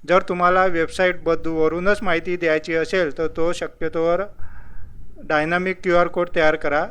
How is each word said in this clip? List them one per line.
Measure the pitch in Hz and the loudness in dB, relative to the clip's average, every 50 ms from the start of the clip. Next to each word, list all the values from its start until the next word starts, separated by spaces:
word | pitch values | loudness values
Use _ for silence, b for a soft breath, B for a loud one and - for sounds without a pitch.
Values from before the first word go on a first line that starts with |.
| - - | 0 4
जर | 175 190 | 2 2
तुम्हाला | 185 - 180 175 175 180 185 185 185 | 2 2 -2 2 2 4 4 4 4
वेबसाईट | 190 185 170 165 - - - 185 180 175 170 156 | 2 2 0 0 -2 0 0 0 0 0 0 0
बद-, | 165 165 156 156 165 | 0 0 0 0 -2
वरूनच | 165 160 156 156 160 175 180 196 208 196 | 0 2 2 2 2 2 2 2 2 2
माहिती | - 185 170 165 170 180 180 | 2 0 0 0 0 -4 -4
द्यायची | 170 170 165 156 160 160 - 165 | -2 0 2 2 0 0 -2 -2
असेल | 160 160 151 - 190 180 147 135 - | -2 0 0 0 0 0 0 -2 -2
तर | 160 156 | -4 -4
तो | - - 160 170 | 0 0 0 0
शक्यतोवर | 175 - 170 151 - - 170 160 160 170 165 165 175 175 196 208 - b b b b b b b b b b b b b b - - - - | 0 -2 -6 -8 -6 -4 -6 -4 -2 0 2 2 2 0 -2 -6 -4 b b b b b b b b b b b b b b -10 -10 -10 -6
डायनॅमिक | - 156 151 151 160 175 180 185 185 185 - | -2 0 0 0 0 -2 -2 -2 -2 -6 -4
क्यूआर | - 185 175 175 175 165 | -2 2 4 4 2 2
कोड | - 180 175 170 - | 0 -2 -4 0 0
तयार | 180 160 156 156 | 4 4 4 2
करा | 156 - 151 143 147 170 220 | 2 -2 -2 0 0 -2 -4